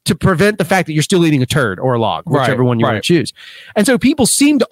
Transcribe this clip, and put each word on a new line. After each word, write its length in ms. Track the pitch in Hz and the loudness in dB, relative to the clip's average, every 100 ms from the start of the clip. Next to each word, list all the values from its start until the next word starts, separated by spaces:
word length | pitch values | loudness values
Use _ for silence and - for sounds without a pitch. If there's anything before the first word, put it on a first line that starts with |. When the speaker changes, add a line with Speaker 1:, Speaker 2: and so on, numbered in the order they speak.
| - | -6
Speaker 1:
to 100 | - | -2
prevent 420 | 190 160 202 214 | 0 2 0 0
the 60 | |
fact 220 | 165 190 170 | 0 -2 0
that 60 | |
you're 80 | 151 | -2
still 200 | - 185 | 0 2
eating 180 | 165 143 | 2 0
a 40 | 123 | 0
turd 320 | 151 113 92 | 0 -2 -2
or 160 | 131 | -2
a 60 | 120 | 0
log, 240 | 107 80 - | -2 -4 -2
Speaker 2:
Right, 140 | 135 | 0
Speaker 1:
whichever 240 | 131 120 | 0 0
one 160 | 123 117 | 0 0
you 40 | 131 | 0
wanna 100 | 107 | -2
Speaker 2:
right. 60 | |
Speaker 1:
choose. 280 | - 170 - - - - - 214 | 0 0 -2 -10 -20 -20 -8 -2
And 100 | 202 | 0
so 100 | 247 | 2
people 280 | 254 311 214 | 2 2 0
seem 320 | - 285 285 | 2 2 2
to 80 | - | 2